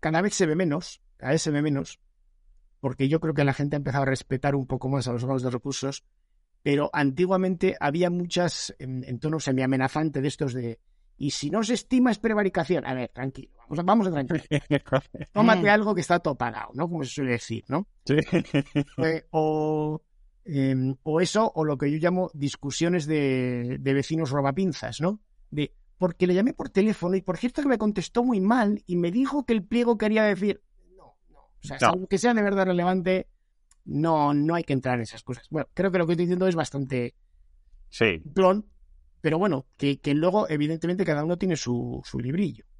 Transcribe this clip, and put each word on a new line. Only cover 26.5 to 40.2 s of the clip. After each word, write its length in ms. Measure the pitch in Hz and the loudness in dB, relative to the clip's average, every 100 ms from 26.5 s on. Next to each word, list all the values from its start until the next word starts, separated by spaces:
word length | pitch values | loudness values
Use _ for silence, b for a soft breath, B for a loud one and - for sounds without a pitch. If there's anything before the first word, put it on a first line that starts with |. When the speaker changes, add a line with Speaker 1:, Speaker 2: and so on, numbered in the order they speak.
Speaker 1:
por 160 | - 277 | -2 -2
teléfono 440 | - 214 208 175 190 | 2 2 2 0 -2
y 40 | |
por 140 | 190 175 | -2 -4
cierto 260 | 247 - | -4 -2
que 60 | 285 | 0
me 100 | 240 | 2
contestó 460 | 214 208 165 - | 0 -2 -4 -2
muy 160 | 247 220 | 0 2
mal 420 | 185 254 208 208 - | 2 2 2 -2 -2
y 100 | 175 | 0
me 140 | 175 | 0
dijo 340 | 202 262 285 | 0 0 -2
que 80 | 254 | 0
el 120 | 226 | 0
pliego 340 | 180 233 240 226 | 2 0 2 2
quería 260 | 214 214 | 2 4
decir". 380 | 214 185 202 - _ _ _ - | 4 2 0 -2 _ _ _ -20
No, 220 | - _ _ | -20 _ _
no. 80 | _ | _
O 120 | _ - | _ -20
sea, 160 | 147 139 | -14 2
Speaker 2:
No. 60 | 123 | 2
Speaker 1:
salvo 140 | 185 185 | 2 -2
que 100 | 196 | 0
sea 140 | 233 | 2
de 80 | 220 | 2
verdad 240 | 202 196 190 | 2 2 2
relevante, 600 | 175 175 185 180 185 - _ _ _ _ _ | 2 2 0 0 -2 -2 _ _ _ _ _
no, 480 | - 147 160 160 147 | -8 -2 2 2 2
no 200 | 147 151 | 2 2
hay 100 | 170 | 0
que 80 | 160 | 0
entrar 240 | 135 127 123 | -2 0 -4
en 60 | |
esas 200 | 110 110 | -4 -10
cosas. 240 | - 120 - | -12 -12 -8
Bueno, 180 | 156 139 | -8 -8
creo 160 | - 185 | -2 0
que 60 | 180 | 2
lo 80 | 165 | 0
que 60 | |
estoy 120 | 170 175 | 0 0
diciendo 200 | 180 185 | 2 2
es 60 | 170 | 0
bastante 580 | 143 139 135 131 120 _ _ _ - _ _ - - | -2 -4 -4 -4 -4 _ _ _ -20 _ _ -20 -20
Speaker 2:
Sí. 320 | - 110 82 147 | 0 0 0 -4
Speaker 1:
clon, 320 | 165 185 196 208 _ - - _ _ | 2 4 4 -2 _ -20 -20 _ _
pero 180 | 156 156 | -2 0
bueno, 280 | 202 139 - _ | 0 0 -4 _
que, 240 | 143 139 | -2 -2
que 140 | - | 0
luego, 340 | 143 | 2